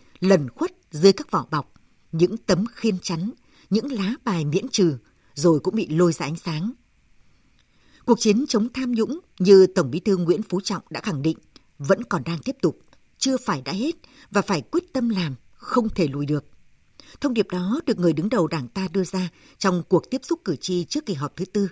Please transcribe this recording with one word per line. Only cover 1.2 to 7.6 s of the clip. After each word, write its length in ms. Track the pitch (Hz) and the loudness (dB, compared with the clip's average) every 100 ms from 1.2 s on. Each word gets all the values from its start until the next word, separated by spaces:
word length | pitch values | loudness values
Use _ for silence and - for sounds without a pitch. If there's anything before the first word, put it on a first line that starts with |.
| 294 | 0
vỏ 160 | 180 123 | -4 -2
bọc, 220 | 151 - _ _ _ _ | -6 -6 _ _ _ _
những 240 | 165 175 226 | 0 2 0
tấm 280 | - 175 226 | 0 0 0
khiên 240 | - 226 185 | -2 -2 -2
chắn, 320 | - 165 196 - _ _ _ | -4 -6 -6 -8 _ _ _
những 220 | 202 277 | -2 -2
lá 220 | 240 190 262 | -4 -4 -4
bài 200 | - 175 | -4 -2
miễn 240 | 147 160 262 | 0 -2 -2
trừ, 300 | - 180 127 - _ _ | 2 2 0 -10 _ _
rồi 260 | - 170 156 | 0 2 2
cũng 140 | 190 | 0
bị 140 | 220 185 | -4 -2
lôi 240 | 156 175 | 2 2
ra 140 | 160 143 | 2 -4
ánh 100 | 165 | -6
sáng. 360 | - 151 196 262 _ _ _ _ _ _ _ _ | -6 -4 -6 -8 _ _ _ _ _ _ _ _